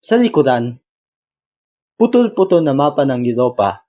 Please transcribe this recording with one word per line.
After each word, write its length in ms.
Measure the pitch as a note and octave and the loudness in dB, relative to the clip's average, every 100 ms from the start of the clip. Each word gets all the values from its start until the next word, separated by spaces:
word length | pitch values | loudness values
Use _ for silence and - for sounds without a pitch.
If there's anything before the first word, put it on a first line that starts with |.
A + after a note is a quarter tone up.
Sa 120 | - A3+ | -2 0
likuran, 580 | A#3+ - C3+ B2 A#2+ A#2+ _ _ _ _ _ _ _ _ _ _ _ _ | 2 2 0 0 -4 -10 _ _ _ _ _ _ _ _ _ _ _ _
putol-putol 640 | A#3+ B3 A#3 G#3 F#3+ E3+ | 0 2 0 0 0 2
na 160 | D#3+ C3+ | 0 0
mapa 240 | D3 D3 C#3 | 0 0 -2
ng 180 | B2+ A#2+ | -2 -4
Europa 560 | A#2 B2 A#2+ G2 - | 0 -2 0 -2 -4